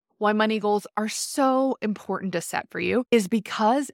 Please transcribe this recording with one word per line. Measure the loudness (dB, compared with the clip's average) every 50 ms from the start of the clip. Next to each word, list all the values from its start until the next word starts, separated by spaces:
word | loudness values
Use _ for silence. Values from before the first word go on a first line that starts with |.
| _ _ _ -2
why | 0 2 2
money | 2 2 2 0 0
goals | 0 2 0 0 -2 -4 _ -6
are | -4 -4
so | -4 -6 -6 -4 -2 0 2 2 4 2 2 0 0 -2
important | -2 -4 -4 -4 -4 -6 -4 -4 -4 -4 -4
to | -4 -4
set | -4 -6 -6 -6 -6
for | -6 -4
you | -2 0 0 0 0 2
is | 2 2 2
because | 2 0 -2 -2 -2 -2 0 2 2 2 2 0 -4